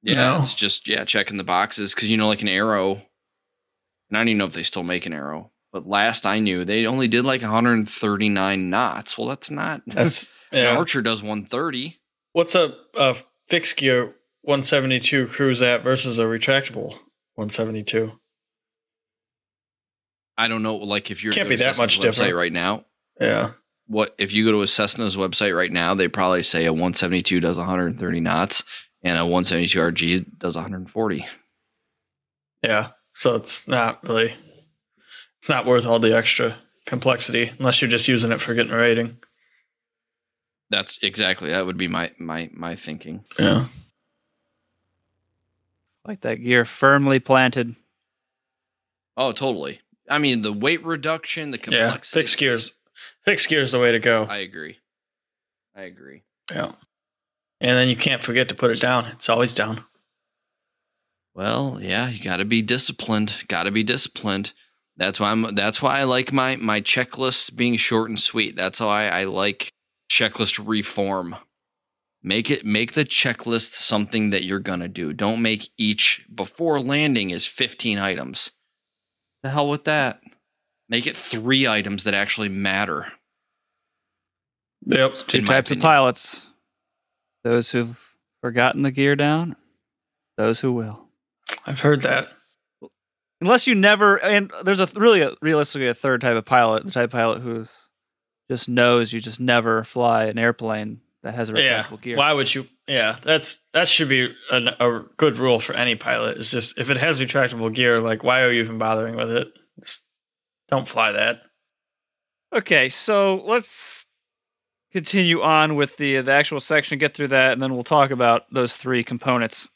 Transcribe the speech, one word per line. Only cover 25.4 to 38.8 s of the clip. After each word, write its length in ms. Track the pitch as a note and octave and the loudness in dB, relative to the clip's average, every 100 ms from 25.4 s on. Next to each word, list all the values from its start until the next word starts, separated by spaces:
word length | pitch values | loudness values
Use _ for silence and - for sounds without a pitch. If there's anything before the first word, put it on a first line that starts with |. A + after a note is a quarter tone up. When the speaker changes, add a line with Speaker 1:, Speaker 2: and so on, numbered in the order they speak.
| G#2 F2 | 0 0
Speaker 1:
right 160 | F2+ | 0
now, 220 | F2 E2+ | 0 0
they 140 | G2 F2 | 2 0
probably 340 | - F#2 F#2 | 2 2 2
say 240 | E2 E2+ E2 | 2 2 0
a 60 | |
one 200 | D#2+ F2+ | 2 0
seventy-two 460 | E2+ F#2 F2+ F2 F2+ | 0 0 0 0 0
does 160 | E2+ F2 | 0 -2
a 60 | |
hundred 340 | F2 F2+ F2 - | -2 -2 -2 -4
thirty 220 | F2+ E2+ | -4 -2
knots 420 | E2 E2 G2 - - - - _ | -2 0 0 0 -2 -14 -18 _
and 160 | F2+ E2+ | -4 0
a 60 | |
one 200 | E2+ F2+ | 2 0
seventy-two 360 | F2+ E2+ E2+ F2+ | 2 0 0 2
R 100 | E2+ | 0
G 280 | E2 E2+ F2+ F2 - | 0 0 0 -2 -8
does 160 | F2+ | -8
a 80 | E2 | -6
hundred 280 | E2+ F#2+ F#2 | -8 -10 -10
forty. 360 | - A2 E2 - - _ _ _ _ _ _ _ _ _ _ _ _ | -6 -4 -4 -8 -18 _ _ _ _ _ _ _ _ _ _ _ _
Speaker 2:
Yeah. 280 | A#2 G#2+ A2+ _ _ | 0 0 -2 _ _
So 200 | - C3 | -2 0
it's 320 | A2+ - - - | 0 0 -2 0
not 360 | B2+ A2+ A2+ - | 0 0 -4 -4
really, 280 | A2+ A2+ A2+ - - _ _ _ _ _ - - _ | 0 0 -2 -20 -20 _ _ _ _ _ -20 -20 _
it's 100 | - | -2
not 160 | C3+ | 0
worth 220 | A#2+ B2 A#2 | 4 2 4
all 120 | A#2 | 4
the 160 | A2+ | 6
extra 440 | A2+ A2+ - A#2 G#2+ _ _ | 4 2 0 -2 -4 _ _
complexity 680 | - B2 C3 A#2+ - A#2+ A#2 - | -8 -2 0 0 0 -2 -2 0
unless 220 | C3 A#2+ | 0 2
you're 100 | B2+ | 2
just 180 | A#2 B2 | 2 2
using 220 | B2 A2+ | 2 2
it 100 | A2+ | -2
for 100 | - | -2
getting 200 | A#2 A2+ | -2 0
a 40 | |
rating. 400 | A#2 | 2